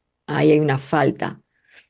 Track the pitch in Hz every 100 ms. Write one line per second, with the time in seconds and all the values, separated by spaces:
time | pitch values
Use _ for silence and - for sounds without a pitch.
0 | _ _ - 143 151 151 151 135 - 156
1 | 139 - 92 - _ _ _ - _